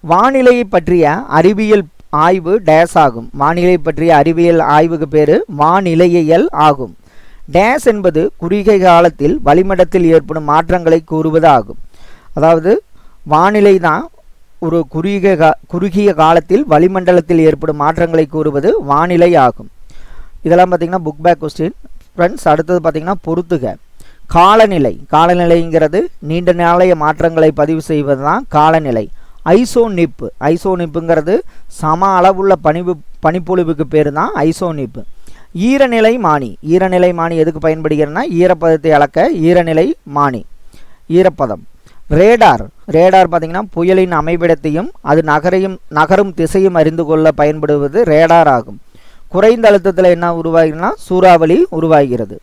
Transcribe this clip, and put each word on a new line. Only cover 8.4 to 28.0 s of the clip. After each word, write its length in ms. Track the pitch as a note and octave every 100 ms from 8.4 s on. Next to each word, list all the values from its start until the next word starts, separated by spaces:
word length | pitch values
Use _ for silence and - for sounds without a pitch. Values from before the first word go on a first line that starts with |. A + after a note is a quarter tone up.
| E3+ G3+ G3+ G3+
காலத்தில் 560 | F#3 E3+ F3 - C#3+ F3+ C#3+
வளிமண்டலத்தில் 640 | D#3 F#3+ F#3+ F3+ F#3+ E3+ D#3+
ஏற்படும் 340 | C#3 D#3 D3+
மாற்றங்களை 460 | D3+ E3 F3+ E3 E3
கூறுவது 440 | D#3+ D#3+ D#3 D#3+ D#3+ D3+
ஆகும். 220 | C3+ - - - - - -
அதாவது 380 | - D#3 E3 E3 E4 _ - - - -
வானிலை 420 | D3+ F#3 G#3+ G3+ F#3+ E3
தான் 140 | D#3+ E4 _ - - - -
ஒரு 200 | E3 E3 D3+
குறுகிய 460 | D#3 F3+ G3+ F#3+ F3
கா-, 220 | D#3+ - -
குறுகிய 420 | F3 F#3+ F3 G3+
காலத்தில் 520 | D#3 D#3 E3+ D3+ G3 D4
வளிமண்டலத்தில் 680 | D#3 F3 F#3+ F3+ F3+ D#3 E3+ D#3
ஏற்படும் 320 | D3+ D#3 D3
மாற்றங்களை 420 | D3 D#3+ E3+ D#3+ D3+
கூறுவது 440 | D#3+ D#3 C#3+ E3 G#4
வானிலை 480 | C#3 C#3+ F3 F3 F3 E3+
ஆகும். 340 | D3 - G#2+ - - - - - - - D#3
இதெல்லாம் 260 | F3 F3+
பார்த்தீங்கன்னா 340 | F3+ E3+ F#3 D#3
book 160 | D3 E3
bag 160 | D#3+
கொஸ்டின். 320 | D3+ - D#3+ - - - -
Friends, 320 | - F3 - E3+
அடுத்தது 280 | D3+ D#3+ F3+
பார்த்தீங்கன்னா 340 | E3 D#3 E3 G3 -
பொறுத்துக. 380 | E3 E3 E3+ A#2+ F2 - - - - - E3+
காலநிலை, 580 | F3+ A3 A3 F#3 B2+ F#2 -
காலநிலைங்கிறது 840 | D3+ E3+ F3+ E3+ E3+ E3 D#3+ D#3 F3 F4 - D3+
நீண்ட 220 | E3 F3+ F3
நாளைய 320 | E3+ F3 F#3 E3+
மாற்றங்களை 460 | D3+ D#3 E3+ E3 D#3 D3
பதிவு 200 | D3+ D#3+ -
செய்வது 320 | D3+